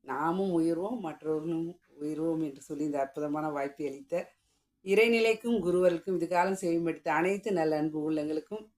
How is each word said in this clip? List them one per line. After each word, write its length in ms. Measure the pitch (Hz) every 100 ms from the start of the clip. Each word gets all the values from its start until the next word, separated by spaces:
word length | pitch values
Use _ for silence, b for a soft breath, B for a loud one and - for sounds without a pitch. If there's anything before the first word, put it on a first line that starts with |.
நாமும் 600 | - 131 156 180 196 170
உயர்வோம், 400 | 165 165 196 247
மற்றவர்களும் 800 | 175 151 151 156 156 165 165 175 _ 143
உயர்வோம் 420 | 147 151 165 165
என்று 180 | 156 135
சொல்லி 240 | - 147
இந்த 160 | 151 143
அற்புதமான 500 | 135 - 147 151 156
வாய்ப்பை 360 | 143 139 143 147
அளித்த 460 | 135 139 170 - _ _ _ _ _
இறைநிலைக்கும் 760 | 190 196 226 233 226 220 240 233
குருவர்களுக்கும் 580 | 175 180 180 170 180 180
இதுகாலம் 380 | 165 175 185 190
செவிமடுத்த 480 | 175 170 170 156 -
அனைத்து 440 | 156 175 196 220
நல்ல 260 | 185 156 156
அன்பு 320 | 156 156 151
உள்ளங்களுக்கும் 600 | 156 151 156 - 214 214